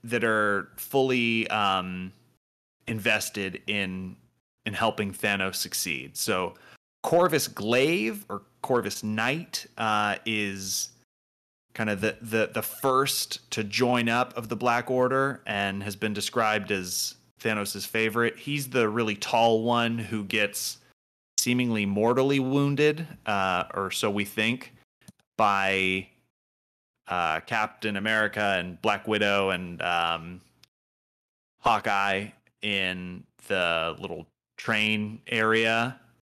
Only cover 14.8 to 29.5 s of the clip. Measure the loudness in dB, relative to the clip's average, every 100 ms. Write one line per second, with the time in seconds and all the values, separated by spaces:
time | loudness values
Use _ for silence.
14.8 | 2 2 2 2 0 -4 -4 -2 -2 -2
15.8 | -6 -4 -4 -2 -2 0 2 2 0 -4
16.8 | -2 -4 -6 -8 _ _ -2 -2 -4 -6
17.8 | -4 0 0 2 0 -2 -6 -6 -2 2
18.8 | 2 2 0 -2 0 4 6 4 4 2
19.8 | 2 -2 -4 -4 -2 0 0 -2 -8 -10
20.8 | _ _ _ _ _ -4 0 2 2 0
21.8 | 0 2 4 4 4 2 2 2 2 4
22.8 | 2 2 -8 -8 -2 0 2 0 -2 -4
23.8 | -4 -2 0 0 -4 0 0 0 -8 -20
24.8 | _ _ -20 _ _ 2 2 4 2 2
25.8 | 2 0 -4 _ _ _ _ _ _ _
26.8 | _ _ -4 0 0 0 -2 -2 -2 -4
27.8 | -6 -2 0 2 2 0 2 2 -2 -2
28.8 | 0 0 0 2 4 4 2